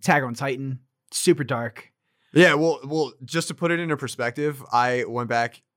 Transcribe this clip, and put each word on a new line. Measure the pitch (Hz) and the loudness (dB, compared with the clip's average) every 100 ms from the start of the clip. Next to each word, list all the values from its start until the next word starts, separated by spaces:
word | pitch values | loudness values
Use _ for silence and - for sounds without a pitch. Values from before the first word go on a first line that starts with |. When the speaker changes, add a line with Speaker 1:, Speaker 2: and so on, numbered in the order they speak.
Speaker 1:
Attack | - 147 | 0 2
on | 131 117 | 0 -4
Titan, | 139 127 135 127 - _ _ | -6 -6 -6 -10 -12 _ _
super | - - 160 | 0 2 2
dark. | 135 123 117 - - _ _ _ _ | 0 -4 -6 -10 -20 _ _ _ _
Speaker 2:
Yeah, | 147 175 147 | 6 6 6
well, | 165 147 135 | 2 0 -2
well, | 156 135 - | -2 -2 -6
just | 127 165 160 | -6 -4 -4
to | |
put | 131 170 | -4 -2
it | 170 | -2
into | 165 147 | -2 -4
perspective, | 127 - 120 117 151 135 107 | -4 -6 -6 -2 -4 -4 -2
I | 120 123 123 98 | 0 2 0 -2
went | 120 117 | -4 -2
back | 117 120 - _ | 0 -2 -6 _